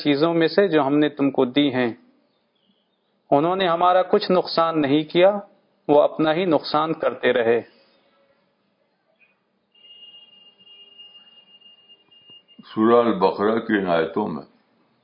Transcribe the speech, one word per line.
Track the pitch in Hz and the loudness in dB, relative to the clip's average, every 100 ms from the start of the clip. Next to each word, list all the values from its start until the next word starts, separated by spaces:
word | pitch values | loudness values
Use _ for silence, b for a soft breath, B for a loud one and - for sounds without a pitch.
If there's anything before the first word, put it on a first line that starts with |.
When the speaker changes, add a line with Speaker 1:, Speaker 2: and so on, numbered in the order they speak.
Speaker 1:
چیزوں | 147 139 170 | -2 0 2
میں | 170 160 | 2 0
سے | 202 202 | 2 2
جو | 156 135 | 2 2
ہم | 147 | 2
نے | 151 | 0
تم | 147 139 | 0 -2
کو | 135 127 | 0 0
دی | 139 143 | 2 0
ہیں۔ | 127 123 - _ _ _ _ _ _ _ _ _ _ _ _ - | 0 -4 -4 _ _ _ _ _ _ _ _ _ _ _ _ -2
انہوں | - 165 185 | 0 0 -2
نے | 180 | -2
ہمارا | 170 180 185 | 0 2 2
کچھ | 180 208 202 | 2 -2 0
نقصان | 180 - - 165 160 | -2 0 -2 -2 0
نہیں | 139 147 | 0 -2
کیا، | 151 175 185 208 - _ _ _ - | 0 2 2 2 -10 _ _ _ 2
وہ | 147 | 2
اپنا | 147 - 156 | 2 0 -2
ہی | 160 190 | 0 0
نقصان | 143 - 151 160 | -2 0 -4 -2
کرتے | 156 131 120 127 | -4 -4 -2 -2
رہے۔ | 123 113 117 104 _ _ _ _ _ _ _ _ _ _ _ _ _ _ _ _ _ _ _ _ 906 - 453 220 - 214 214 214 214 214 220 214 214 214 220 214 - _ - - - 679 698 _ _ _ - _ - - - | 0 2 0 -2 _ _ _ _ _ _ _ _ _ _ _ _ _ _ _ _ _ _ _ _ _ -20 -20 -20 -20 -20 -20 -20 _ -20 -20 -20 -20 -20 -20 -20 -20 _ -20 -20 -20 _ -20 _ _ _ -20 _ -20 -12 -2
Speaker 2:
سورہ | 110 120 117 | 2 2 2
البقرہ | 98 92 82 104 113 | 0 -2 -2 -2 -2
کی | 110 104 | -2 -2
ان | 95 | 0
آیتوں | 85 80 104 101 | -2 -2 -4 -8
میں | 78 - _ _ _ _ _ | -10 -14 _ _ _ _ _